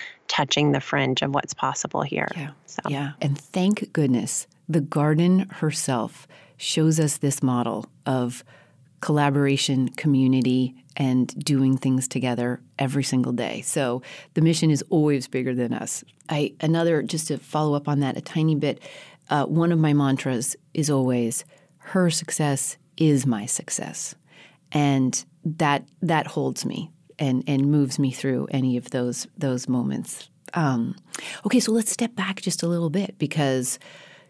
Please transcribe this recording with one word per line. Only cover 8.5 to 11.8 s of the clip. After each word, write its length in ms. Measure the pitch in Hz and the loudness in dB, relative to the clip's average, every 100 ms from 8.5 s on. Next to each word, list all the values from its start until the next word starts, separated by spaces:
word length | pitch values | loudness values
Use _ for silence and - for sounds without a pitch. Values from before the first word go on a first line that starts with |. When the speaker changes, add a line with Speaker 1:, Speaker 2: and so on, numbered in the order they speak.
| - _ _ _ _ | -20 _ _ _ _
Speaker 2:
collaboration, 880 | - 147 143 139 139 139 - 135 127 | 0 2 4 4 2 2 2 0 0
community, 840 | - 151 135 131 131 127 127 123 - _ - | 0 2 4 4 4 2 2 0 -4 _ -2
and 300 | 135 127 123 - | 0 2 0 -2
doing 320 | - 139 135 | 0 2 4
things 320 | 131 | 2